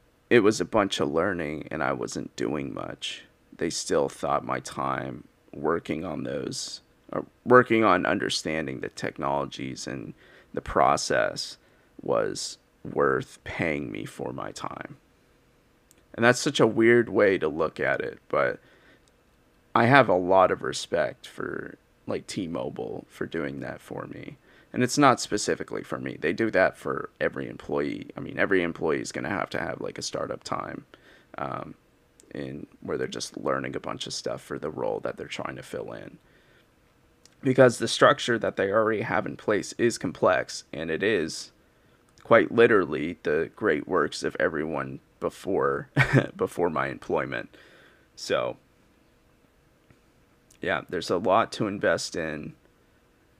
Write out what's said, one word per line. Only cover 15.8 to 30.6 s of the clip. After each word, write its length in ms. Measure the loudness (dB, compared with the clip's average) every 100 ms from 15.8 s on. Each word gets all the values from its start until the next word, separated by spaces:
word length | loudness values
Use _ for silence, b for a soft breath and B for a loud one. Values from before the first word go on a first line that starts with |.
| _ _ _
And 100 | 2
that's 160 | 4 4
such 200 | 0 4
a 60 | 4
weird 420 | 6 6 6 4
way 300 | 4 4 4
to 100 | 0
look 320 | 0 -2 0
at 200 | 0 0
it, 180 | -4 -10 -4
but 320 | 0 0 -2 b b b b b _ _ _ _ _ _
I 120 | 4 8
have 220 | 8 8
a 60 |
lot 360 | 4 6 6 6
of 120 | 4
respect 640 | -2 -6 -2 0 0 -4 -14
for, 500 | -10 -8 -8 -10 -16 _ _ -8
like, 200 | -8 -6
T-Mobile 800 | -6 -6 -4 -6 -6 -8 -10 -12
for 180 | -10 -6
doing 340 | -4 -6 -6
that 200 | -10 -12
for 260 | -12 -12 -10
me. 300 | -14 -16 -18 b b b
And 100 | -2
it's 160 | 0 4
not 220 | 4 4
specifically 640 | 0 -4 -2 -2 -4 -10
for 160 | -8 -8
me. 180 | -8 -4
They 120 | -2
do 180 | 0 0
that 260 | 4 2 2
for 340 | -6 -6 -8 _
every 280 | -4 -4 -8
employee. 640 | -12 -4 -2 -2 -6 -10 -12
I 40 |
mean, 180 | -8 -2
every 240 | 2 2
employee 380 | 0 -2 -2 -2
is 120 | -4
gonna 160 | -8 -6
have 220 | -4 -4
to 100 | -6
have, 200 | -6 -6
like, 180 | -8 -8
a 40 |
startup 400 | -8 -6 -6 -8
time, 420 | -6 -8